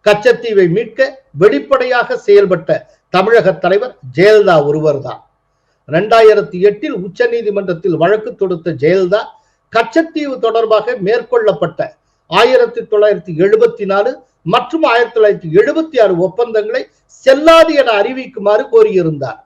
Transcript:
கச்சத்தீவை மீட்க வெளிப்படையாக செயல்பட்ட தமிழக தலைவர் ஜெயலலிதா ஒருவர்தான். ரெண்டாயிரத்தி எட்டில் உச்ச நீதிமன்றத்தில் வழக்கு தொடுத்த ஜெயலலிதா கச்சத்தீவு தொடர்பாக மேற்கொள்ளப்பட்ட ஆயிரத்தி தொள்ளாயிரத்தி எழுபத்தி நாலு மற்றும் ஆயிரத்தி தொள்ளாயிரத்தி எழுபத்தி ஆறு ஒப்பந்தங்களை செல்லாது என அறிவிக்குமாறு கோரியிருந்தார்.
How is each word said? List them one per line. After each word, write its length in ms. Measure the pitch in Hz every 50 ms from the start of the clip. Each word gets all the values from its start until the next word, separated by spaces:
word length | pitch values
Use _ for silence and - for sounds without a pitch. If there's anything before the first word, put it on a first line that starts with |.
| _
கச்சத்தீவை 600 | 208 208 208 - 247 226 - - 233 214 196 180 170
மீட்க 300 | 165 208 233 - - - 262 262 - - _ _
வெளிப்படையாக 840 | _ 143 175 214 247 285 - - 269 262 247 254 254 247 226 - 254
செயல்பட்ட 640 | - - - 202 202 196 185 185 160 160 - 151 127 - _ _ _ _ _ -
தமிழக 400 | 180 190 220 233 226 175 - 277
தலைவர் 400 | - - 175 190 208 240 254 - _ - 127 123
ஜெயலலிதா 420 | 147 185 208 214 214 202 190 170 156 143
ஒருவர்தான். 560 | 147 147 156 156 156 143 135 123 123 107 - _ _ _ _ _ _ _ _ _ _ _ _ _ -
ரெண்டாயிரத்தி 680 | 143 170 202 220 226 226 220 214 214 208 185 - 180 180
எட்டில் 380 | 185 208 202 208 311 302 262
உச்ச 300 | 190 180 202 - - 240
நீதிமன்றத்தில் 720 | 233 233 233 220 208 196 202 196 185 180 160 - 190 165
வழக்கு 340 | 147 160 180 208 214 214 240 196
தொடுத்த 400 | _ 196 185 180 165 165 180 160 127
ஜெயலலிதா 420 | 143 156 180 196 190 175 202 214 - - - _ _ _ _ _ _ _ -
கச்சத்தீவு 640 | - 262 - - 330 320 - - 311 294 277 262 196
தொடர்பாக 560 | 226 226 220 226 226 220 220 214 208 233 247
மேற்கொள்ளப்பட்ட 840 | 208 180 190 233 240 240 _ 247 233 214 208 175 - 175 160 - - 139 - _ _ _ _ _ _ _ _
ஆயிரத்தி 520 | 160 190 233 247 262 247 240 - - 226
தொள்ளாயிரத்தி 520 | - _ 214 208 208 214 196 175 175 185 165
எழுபத்தி 480 | 151 185 202 214 220 240 226 - - 202
நாலு 260 | 185 190 202 214 254 285 - _ _ _ _
மற்றும் 420 | _ 160 202 247 247 - - 320 311
ஆயிரத்தி 320 | 262 226 240 240 226 -
தொள்ளாயிரத்தி 340 | 226 214 208 190 165 - 160 151
எழுபத்தி 440 | 196 226 277 302 320 320 320 - 247
ஆறு 120 | 214 190 180
ஒப்பந்தங்களை 680 | 170 185 185 180 233 240 233 220 214 208 214 240 269 403 _ _ _ _ _ _ _ -
செல்லாது 500 | 262 269 285 311 330 330 330 320 320 302
என 160 | 285 254 240
அறிவிக்குமாறு 720 | 220 202 208 247 262 262 254 - - 208 196 202 208 233 269
கோரியிருந்தார். 720 | - 233 226 214 214 190 185 170 160 156 139 131 120 - - _